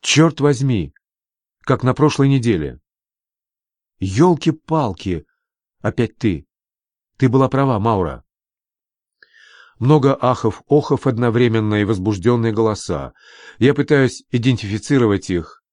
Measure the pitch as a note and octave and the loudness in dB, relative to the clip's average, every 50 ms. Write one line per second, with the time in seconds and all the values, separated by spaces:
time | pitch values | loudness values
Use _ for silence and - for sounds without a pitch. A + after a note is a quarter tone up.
0 | - - - C#3+ D#3+ E3 - - C#3 D3 C#3+ A2+ C3+ C3+ A#2+ G2 D#2 C2+ _ _ | -4 0 2 4 4 2 2 2 2 2 2 2 0 -2 0 -2 -4 -6 _ _
1 | _ _ _ _ _ _ _ _ _ _ _ _ _ - C3 A#2 A#2+ B2+ B2+ C3+ | _ _ _ _ _ _ _ _ _ _ _ _ _ -2 -2 0 0 -2 0 2
2 | D3 D3+ - - C#3 C#3 C#3 C3+ A#2 A#2+ G#2+ E2 D2 C2+ B1 B1+ _ _ _ _ | 0 0 2 2 2 2 2 2 2 0 0 0 -2 -8 -10 -14 _ _ _ _
3 | _ _ _ _ _ _ _ _ _ _ _ _ _ _ _ _ _ _ _ _ | _ _ _ _ _ _ _ _ _ _ _ _ _ _ _ _ _ _ _ _
4 | G2 F#2+ F#2+ A#2 E3 F#3 F3 C#3+ - D#3+ D3+ - _ - D#3+ D#3+ C#3+ G#2+ F2+ - | -6 -4 2 2 4 4 2 2 0 -4 -4 -4 _ -4 -4 -2 -2 -4 -6 -8
5 | - F#2+ F2+ D#2 - _ _ _ _ _ _ _ _ _ _ _ - G#2 - - | -6 -6 -6 -6 -8 _ _ _ _ _ _ _ _ _ _ _ -6 -4 -2 -2
6 | A#2 G#2+ _ _ - G#2+ F2 D2 - _ _ _ _ _ _ _ _ _ _ _ | -4 -4 _ _ -2 -2 -2 -2 -8 _ _ _ _ _ _ _ _ _ _ _
7 | _ _ _ _ C3 C3 A2 C3+ C3+ B2 - C3 C#3 C3+ B2 G2+ G2+ A2+ A2 F#2+ | _ _ _ _ 0 2 4 2 2 2 0 0 0 0 -2 -2 -2 -2 0 0
8 | F2+ D2+ C2 B1 _ _ _ _ _ _ _ _ _ _ _ _ _ _ _ _ | -2 -4 -6 -12 _ _ _ _ _ _ _ _ _ _ _ _ _ _ _ _
9 | _ _ _ _ - _ _ _ _ _ - - - _ _ _ A2+ C3 D#3 D3+ | _ _ _ _ -20 _ _ _ _ _ -20 -20 -20 _ _ _ 2 2 4 4
10 | B2+ C#3 C3+ - - B2 B2+ - - A2 G#2 - _ _ C3+ D3+ C#3+ - C#3+ B2 | 4 2 0 2 0 -2 -2 0 -2 -4 -4 -6 _ _ 0 0 2 0 -4 -2
11 | - C#3 A#2 A2 B2 A#2+ G#2+ B2 B2 A#2+ A2 A2+ G#2+ G#2+ G#2 G#2 G#2 G2 A2+ F#2+ | -2 -2 -2 0 -2 0 2 2 0 2 0 0 -2 0 0 0 0 0 -2 -2
12 | F#2 G#2+ G#2 F#2+ F2 A#2 B2 A#2+ A2+ A#2 G#2+ G#2+ A2+ A2 G#2 - - - F2 C#2+ | -2 -4 -4 0 0 0 0 2 0 -2 0 0 0 0 -2 -4 -6 -6 -6 -6
13 | C2+ - _ _ _ - - - - - - - A2 C3+ C#3+ C#3+ C#3+ - D3+ C#3 | -6 -10 _ _ _ -20 -20 -20 -20 -20 -4 0 0 2 2 0 0 2 2 2
14 | C3+ A#2+ - - - _ - B2 A2+ C3 B2+ A2 - G2 G#2 G#2+ - - B2+ C3+ | 2 0 -2 -6 -12 _ -4 -2 0 0 0 0 -4 -6 -8 -8 -4 -2 0 2
15 | A#2+ G#2+ G2+ F#2+ - - F#2 E2+ D#2+ - - _ _ _ | 2 2 0 -2 -2 -4 -4 -4 -6 -8 -18 _ _ _